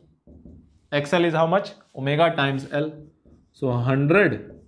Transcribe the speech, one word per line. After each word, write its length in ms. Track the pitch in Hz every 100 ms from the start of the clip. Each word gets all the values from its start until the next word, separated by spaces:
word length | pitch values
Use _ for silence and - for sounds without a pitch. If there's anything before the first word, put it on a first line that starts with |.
| - _ - - - - - _ _
X 220 | 143 147
L 100 | 180
is 80 | 170
how 140 | 160 165
much? 260 | 185 202 - _ -
Omega 400 | 135 151 165 151
times 300 | 139 135 135
L. 220 | 147 156 - - _ _ - _
So 180 | _ 135
hundred 880 | 120 123 135 143 185 180 107 - -